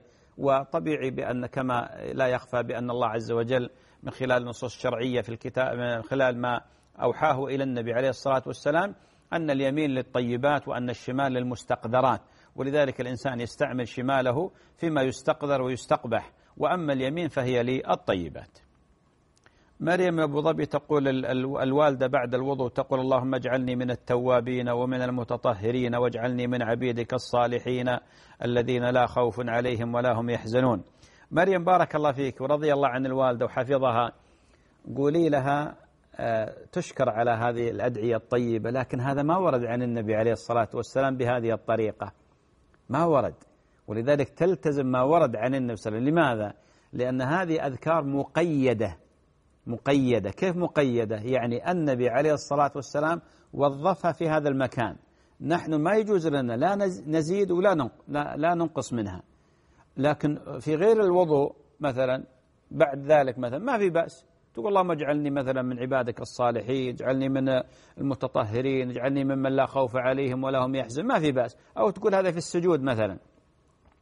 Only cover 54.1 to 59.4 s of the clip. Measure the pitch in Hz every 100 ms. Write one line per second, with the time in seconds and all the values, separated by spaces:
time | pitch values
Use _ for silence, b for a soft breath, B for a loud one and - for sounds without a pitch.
54.1 | - 160 156 147 135 127 - 107 - _
55.1 | b b b 135 170 156 151 165 220 214
56.1 | 196 160 139 120 117 170 202 196 185 151
57.1 | 160 156 202 190 175 202 165 120 - -
58.1 | 147 147 135 165 175 160 147 - 120 101
59.1 | 92 - _